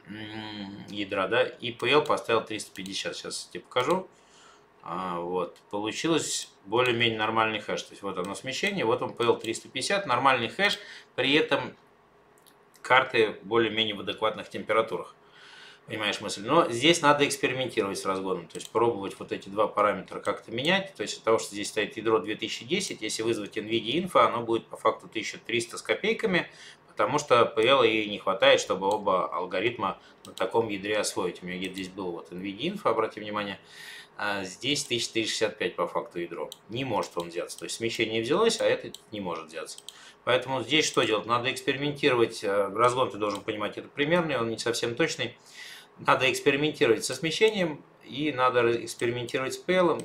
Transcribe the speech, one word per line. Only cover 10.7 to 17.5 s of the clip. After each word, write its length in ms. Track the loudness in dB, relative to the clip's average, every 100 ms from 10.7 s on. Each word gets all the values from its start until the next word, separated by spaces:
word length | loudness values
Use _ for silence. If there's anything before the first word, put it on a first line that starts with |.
| 0 -8 -20 -10 -2
При 180 | 4
этом 420 | 4 4 0 -2 -12 _ _ _ _ _ _ _ _ _ -6
карты 540 | 4 6 6 4 4 2
более-менее 540 | 0 4 4 2 -2 -4
в 60 |
адекватных 460 | -6 -2 -2 -2 -8
температурах. 680 | -6 0 2 2 -2 -8 -16 -20 -20 -20 -20 -20 -20 -10
Понимаешь 320 | -4 -2 -2
мысль? 220 | -6 -6
Но 240 | 0 2 2
здесь 300 | 2 4 6
надо 260 | 6 6 2
экспериментировать 720 | 0 -2